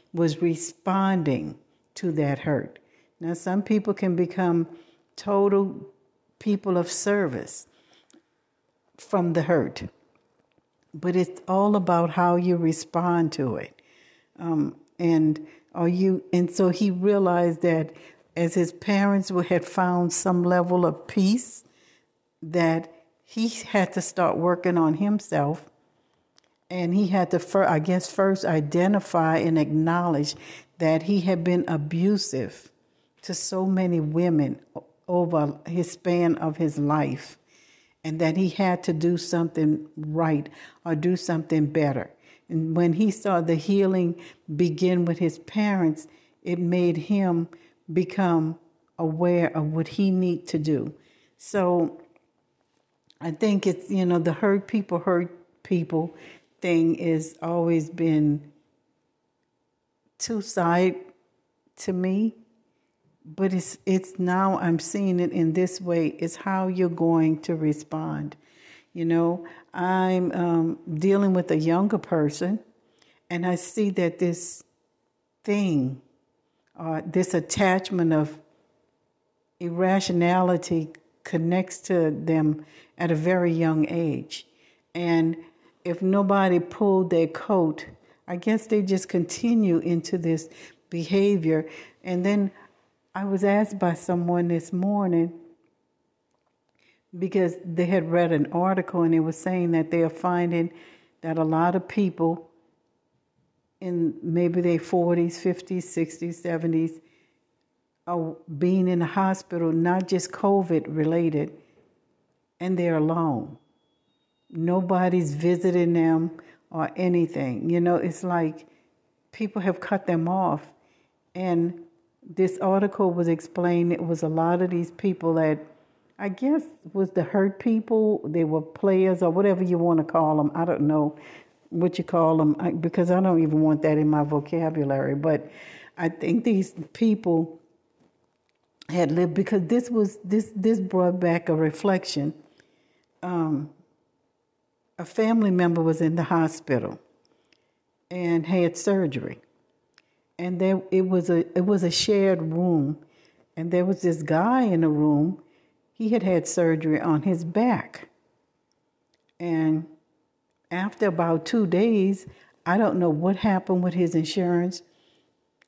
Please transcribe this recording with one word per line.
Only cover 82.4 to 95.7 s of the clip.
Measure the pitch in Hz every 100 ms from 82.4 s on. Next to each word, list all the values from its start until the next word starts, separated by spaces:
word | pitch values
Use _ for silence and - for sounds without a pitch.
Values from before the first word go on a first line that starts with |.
| 156 151 - - - -
at | 175
a |
very | 156 165 185 175
young | 165 165 156 151
age. | 170 165 127 - - - _ _ _ _
And | 170 170 165 160 165 - _ _ _
if | 180 170
nobody | 185 196 196 202 190 175
pulled | 175 - 202 190 175
their | 170 160
coat, | - - 190 160 156 - - _ _ -
I | 175
guess | 214 220 220
they | 214
just | 190 185 -
continue | 180 175 - 240 233 202 165
into | 175 170 165 185
this | 165 160 160 - - - _
behavior. | 170 160 196 202 196 160 156 160 - - _
And | - 180
then | 190 208 190 - - _ _ _ _
I | 190 196
was | 196
asked | 202 208 208 202
by | 180
someone | 170 - 175 170 175 175
this | 170 165
morning, | 180 190 208 190 170 170 165 - _ _